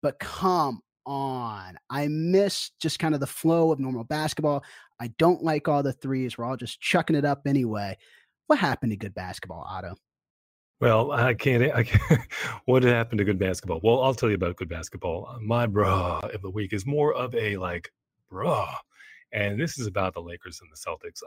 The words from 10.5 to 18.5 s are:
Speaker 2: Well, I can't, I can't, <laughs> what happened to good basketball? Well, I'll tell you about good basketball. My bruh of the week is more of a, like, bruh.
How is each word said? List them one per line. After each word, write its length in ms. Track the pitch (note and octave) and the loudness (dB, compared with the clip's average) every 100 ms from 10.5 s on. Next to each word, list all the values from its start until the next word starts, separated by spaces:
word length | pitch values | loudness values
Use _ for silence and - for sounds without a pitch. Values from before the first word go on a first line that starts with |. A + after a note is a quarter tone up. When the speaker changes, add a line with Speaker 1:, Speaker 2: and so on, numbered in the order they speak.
| _ _ - | _ _ 2
Speaker 2:
Well, 320 | A#2+ A2 C3+ | 4 6 4
I 220 | C#3+ B2 | 2 2
can't, 400 | A2+ C3+ A#2+ C3+ | 2 2 4 4
I 100 | A#2+ | 2
can't, 380 | A#2 - - B2+ - - | 4 4 6 2 2 -8
<laughs> 220 | - - - | -8 -6 4
what 180 | B2+ | 6
happened 340 | B2 A#2+ A#2 A2 | 6 4 2 0
to 60 | |
good 160 | G2+ F#2+ | 2 2
basketball? 400 | F#2+ F2+ F#2 E2 | 0 -2 -4 0
Well, 200 | G#2+ B2+ | 4 4
I'll 100 | C3 | 4
tell 160 | B2+ A#2 | 2 0
you 60 | G2 | 0
about 220 | F2 F2+ | -2 -4
good 120 | E2+ | -8
basketball. 720 | E2 E2 - F2+ E2+ G#2 B2+ | -10 -12 -10 -6 -6 -8 -8
My 240 | G#2+ A#2+ A#2+ | -2 0 2
bruh 680 | G2+ G2 F#2 F2+ E2 - G2+ | 2 4 2 0 -4 -6 -8
of 60 | |
the 80 | F#2+ | -8
week 200 | F#2 F#2+ | -6 -4
is 140 | G#2 A2+ | -4 -2
more 300 | D3 D3 C3 | 0 2 0
of 180 | B2+ | -2
a, 240 | A#2+ G#2+ G2+ | -2 -2 -2
like, 340 | F2+ F2 - _ _ _ _ | -4 -6 -10 _ _ _ _
bruh. 440 | F2+ D3 | -6 -2